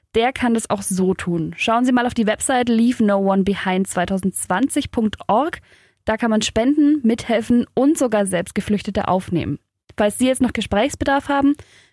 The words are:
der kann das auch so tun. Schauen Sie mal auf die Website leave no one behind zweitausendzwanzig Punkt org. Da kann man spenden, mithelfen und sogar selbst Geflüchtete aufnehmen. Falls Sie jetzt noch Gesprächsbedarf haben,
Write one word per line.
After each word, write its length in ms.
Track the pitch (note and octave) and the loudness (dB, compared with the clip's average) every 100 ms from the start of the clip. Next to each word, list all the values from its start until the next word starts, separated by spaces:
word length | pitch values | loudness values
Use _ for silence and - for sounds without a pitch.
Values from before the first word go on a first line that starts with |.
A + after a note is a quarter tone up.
| _ | _
der 180 | A3 A#3+ | 0 0
kann 220 | - B3 | 0 0
das 160 | A3+ - | 0 -2
auch 120 | G3+ | -4
so 320 | G3+ F#3 F#3 | -2 0 0
tun. 400 | F#3 - E3+ D#3+ E3+ | 0 -2 -4 -4 -4
Schauen 280 | - A#3 | 0 2
Sie 80 | B3+ | 2
mal 140 | B3 A#3+ | 2 0
auf 80 | |
die 120 | A#3+ G#3 | 0 -2
Website 420 | G#3+ - B3+ B3 | 0 0 0 2
leave 360 | A3+ A#3 A#3+ | 2 2 2
no 140 | G#3+ G3+ | 2 2
one 260 | G3 G3 | 2 2
behind 420 | F#3+ G3 G3 F#3 F#3+ | 2 0 -2 -2 -2
zweitausendzwanzig 1040 | - F3+ F#3+ F#3+ - - F#3 C4+ D4+ - | -2 -2 -2 -2 -4 -4 -2 0 -2 -4
Punkt 260 | - G#3+ - - | -2 -2 -4 -2
org. 320 | G#3+ D#4 - _ _ _ _ | 0 0 -6 _ _ _ _
Da 120 | - A3 | -6 -2
kann 140 | A#3 | 0
man 120 | A3 | 0
spenden, 580 | - A3 B3 D4+ C#4+ D4+ | 0 0 2 4 4 4
mithelfen 640 | A#3 A#3 - A3+ A3 A#3+ - | 2 0 0 -2 2 0 0
und 240 | - C#4 E4 | 2 2 4
sogar 280 | B3+ G#3+ G3 | 2 0 0
selbst 280 | F3+ F#3 | -2 -4
Geflüchtete 540 | - - G#3 - G3+ - | -6 -2 -2 -2 -4 0
aufnehmen. 500 | F#3+ - E3+ - C#3+ _ _ _ - | -2 0 -4 -4 -6 _ _ _ -2
Falls 200 | G#3 - | -2 2
Sie 100 | B3+ | 0
jetzt 140 | B3+ | 2
noch 120 | B3 | 0
Gesprächsbedarf 760 | - - G3+ C#4 - - C#4 - | -2 -2 0 0 -2 0 0 0
haben, 260 | C#4 C#4 D4 - _ _ | 0 2 0 -6 _ _